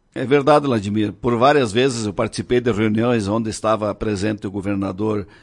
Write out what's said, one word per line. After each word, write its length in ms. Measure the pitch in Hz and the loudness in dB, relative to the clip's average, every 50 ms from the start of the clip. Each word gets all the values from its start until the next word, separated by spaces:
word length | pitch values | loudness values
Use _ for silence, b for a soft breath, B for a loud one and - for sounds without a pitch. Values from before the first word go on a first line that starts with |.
| _ _ _ | _ _ _
É 100 | - 131 | -8 0
verdade, 420 | 117 135 143 135 143 151 147 143 | 2 2 4 6 6 6 6 4
Vladimir. 460 | 139 123 110 95 101 101 110 107 104 101 | 2 0 0 0 0 0 0 0 -2 -4
Por 240 | - - 127 120 | -4 -2 -2 0
várias 360 | 113 120 139 151 147 131 110 92 | 4 4 4 4 4 2 2 2
vezes 340 | 117 127 139 123 117 110 | 0 0 0 0 -2 -4
eu 60 | 104 95 | -4 -2
participei 480 | - 113 107 - - 101 - 123 123 | -2 -4 -4 -4 -6 -4 0 0 0
de 100 | 120 123 | 2 0
reuniões 560 | 110 98 110 110 107 110 117 123 123 117 101 | 0 2 0 0 2 2 2 2 0 0 0
onde 240 | 95 104 117 113 110 | 0 -2 -2 -2 -4
estava 420 | 104 - - 110 110 104 107 104 98 | -6 -4 -2 -2 0 0 -2 -4 -4
presente 540 | - 113 110 104 95 95 107 107 101 - | -4 -4 -4 -2 -2 -2 -2 -4 -4 -6
o 40 | 101 92 | -8 -6
governador 760 | 101 87 101 101 98 98 98 92 92 107 107 107 104 95 B B B | -6 -4 -4 -4 -2 -4 -4 -4 -4 -4 -4 -2 -4 -6 B B B